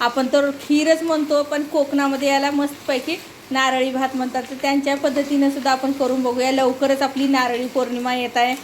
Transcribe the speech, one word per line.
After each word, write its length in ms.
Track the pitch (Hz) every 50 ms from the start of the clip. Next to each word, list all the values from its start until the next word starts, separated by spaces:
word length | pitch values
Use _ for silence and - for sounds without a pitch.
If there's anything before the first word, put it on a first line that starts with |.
आपण 260 | 247 240 233 277 262 254 285
तर 180 | 285 285 285
खीरच 520 | 277 277 - - 294 294 302 320 320 320 330
म्हणतो, 400 | 330 320 302 302 302 302 285 285
पण 200 | 294 294 294 294
कोकणामध्ये 680 | 294 - 311 277 277 285 285 285 277 277 269 277 277
याला 220 | 277 269 277 285
मस्तपैकी 680 | 285 285 285 285 285 - - - 277 254 262 311 330 - - - - - - -
नारळी 400 | 262 262 262 262 262 262 254 262
भात 260 | 254 262 262 262 262
म्हणतात. 260 | 262 254 254 240 262 240 -
तर 40 | 269 262 -
त्यांच्या 340 | 277 277 285 269 277 277
पद्धतीनं 540 | 277 285 294 254 285 285 277 285 277 277 277
सुद्धा 200 | 277 277 247 269
आपण 220 | 262 262 262 269 277
करून 300 | - 269 254 254 262 254
बघूया. 280 | 247 240 254 254 262 262
लवकरच 500 | 269 269 254 254 262 285 269 269 269 277
आपली 240 | 269 277 262 277 269
नारळी 380 | 277 262 247 247 247 233 254
पौर्णिमा 480 | 254 - 277 254 233 247 240 240 254 247
येत 220 | 254 247 240 240
आहे, 180 | 247 240 247 254 285